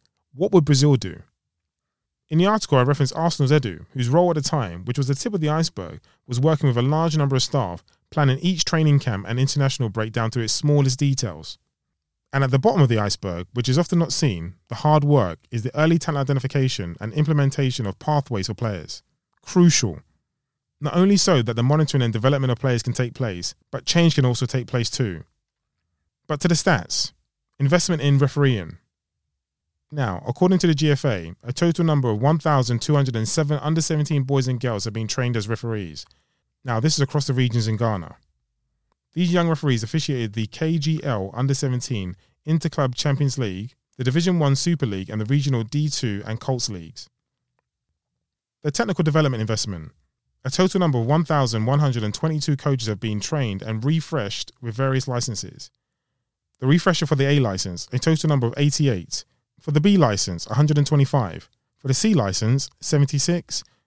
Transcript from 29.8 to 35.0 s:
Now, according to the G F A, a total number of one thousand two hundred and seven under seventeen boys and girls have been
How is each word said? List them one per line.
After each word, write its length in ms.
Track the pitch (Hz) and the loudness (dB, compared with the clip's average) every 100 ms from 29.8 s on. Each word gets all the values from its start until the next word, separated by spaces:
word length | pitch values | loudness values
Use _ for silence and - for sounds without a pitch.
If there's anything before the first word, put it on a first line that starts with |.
| _ | _
Now, 320 | 147 120 90 - | -4 -4 -4 -4
according 320 | - 185 185 | 2 4 4
to 80 | 175 | 2
the 80 | |
G 160 | 147 156 | 2 2
F 140 | 139 | 2
A, 320 | 143 101 82 87 | 0 -2 -6 -12
a 80 | 113 | -8
total 320 | 127 170 170 | 0 0 2
number 260 | 165 147 123 | 2 2 2
of 100 | 104 | 2
one 180 | 135 160 | 2 2
thousand 440 | 160 143 120 117 | 2 2 2 0
two 140 | - 147 | 2 2
hundred 180 | 131 | 2
and 140 | 117 110 | 0 -2
seven 320 | - 147 147 | 0 0 -2
under 180 | 147 160 | -2 0
seventeen 440 | 151 156 147 147 | 0 0 0 -2
boys 240 | 131 139 127 | 0 0 0
and 100 | 123 | -2
girls 260 | 123 107 | -2 -4
have 80 | 110 | -4
been 140 | 107 | -6